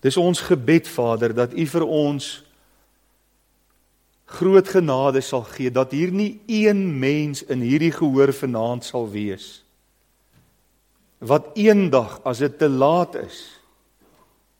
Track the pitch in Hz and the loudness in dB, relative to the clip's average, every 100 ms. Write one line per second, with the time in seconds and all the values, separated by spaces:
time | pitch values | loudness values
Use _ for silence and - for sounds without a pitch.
0 | 139 156 175 175 - 170 120 156 - - | 0 2 0 0 0 0 4 2 0 -4
1 | 120 113 117 113 120 123 156 165 160 156 | -2 0 0 0 -2 -2 -4 -2 -2 0
2 | 147 143 - - _ _ _ _ _ _ | 0 -2 -8 -16 _ _ _ _ _ _
3 | _ _ _ _ _ _ _ _ _ _ | _ _ _ _ _ _ _ _ _ _
4 | _ _ _ - 180 190 185 190 160 131 | _ _ _ -4 6 6 6 0 2 0
5 | 139 135 131 131 110 - 127 123 131 135 | 2 0 -2 -6 -8 -6 -2 0 -2 -2
6 | 180 185 208 214 - 220 214 208 190 139 | -2 -2 -4 -6 -4 0 2 2 -2 -2
7 | 131 147 151 139 - 127 120 147 165 - | 0 0 -2 -6 -6 -4 0 2 0 0
8 | 151 135 139 135 135 117 113 123 - 127 | 0 4 2 2 -4 -4 -4 -6 -8 -8
9 | 113 101 104 95 - - _ _ _ _ | -6 -6 -8 -8 -14 -20 _ _ _ _
10 | _ _ _ _ _ _ _ _ _ _ | _ _ _ _ _ _ _ _ _ _
11 | _ _ 113 147 - - 214 208 185 131 | _ _ 0 0 0 2 4 4 4 2
12 | 110 - 135 120 143 - 151 131 139 170 | 0 -8 -6 -2 -4 0 0 2 2 2
13 | 170 - - - - - _ _ _ _ | 0 -6 -12 -16 -20 -20 _ _ _ _
14 | _ _ _ _ _ | _ _ _ _ _